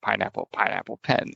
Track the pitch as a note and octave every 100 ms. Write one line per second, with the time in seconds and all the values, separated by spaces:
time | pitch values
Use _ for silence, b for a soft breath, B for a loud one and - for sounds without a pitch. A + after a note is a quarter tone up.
0 | - G#2 F#2+ - - - G#2 F#2+ - A2+
1 | - C3+ -